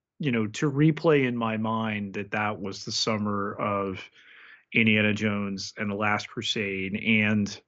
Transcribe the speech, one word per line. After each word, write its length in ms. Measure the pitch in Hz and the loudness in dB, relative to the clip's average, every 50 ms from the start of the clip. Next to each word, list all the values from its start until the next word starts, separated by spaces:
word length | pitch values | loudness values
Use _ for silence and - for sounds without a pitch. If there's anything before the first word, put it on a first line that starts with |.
| _ _ _ - | _ _ _ -6
you 120 | 165 139 | -2 0
know, 160 | 120 113 110 107 | 0 0 0 -2
to 220 | 107 - 156 151 | -2 -2 -2 0
replay 580 | 135 139 151 160 151 156 - 165 151 143 131 123 | 2 4 4 4 4 4 4 4 4 6 4 2
in 100 | 120 120 | 0 0
my 180 | 117 110 110 110 | -2 0 0 0
mind 580 | 110 110 113 113 113 110 107 104 104 98 95 | 0 0 0 0 -2 -2 -2 -4 -4 -6 -6
that 160 | 104 98 101 | -6 -6 -4
that 280 | - 107 107 104 107 85 | -2 -2 -2 -2 -2 -4
was 240 | 98 98 95 - - | -6 -8 -8 -8 -8
the 80 | 120 | -6
summer 600 | 107 - - 117 110 104 104 104 101 101 98 101 98 | -4 -2 -2 0 0 0 0 -2 -2 -2 -2 -4 -4
of 500 | - 123 104 101 98 98 98 95 95 - - _ - - - - - - - - - _ _ - | -4 -2 -2 0 0 -2 -2 -4 -8 -10 -16 _ -20 -20 -20 -20 -20 -20 -20 -20 -20 _ _ 0
Indiana 400 | 123 113 110 107 107 104 107 101 | 2 4 4 6 4 4 2 2
Jones 600 | 98 110 107 104 101 101 101 98 92 - - - - | 0 0 -2 -2 -2 -4 -4 -6 -8 -8 -10 -8 -6
and 120 | 107 101 | -6 -4
the 60 | 101 | -2
Last 320 | 101 107 104 104 104 - - | -2 0 0 0 -2 -4 -6
Crusade 680 | - - 107 - - 117 104 98 98 95 95 95 98 | -10 -6 -4 -4 -4 -2 -4 -4 -4 -4 -4 -4 -4
and 640 | 104 - 113 113 107 107 107 107 104 101 104 - - - | -2 0 2 4 4 4 4 2 2 2 0 -4 -8 -16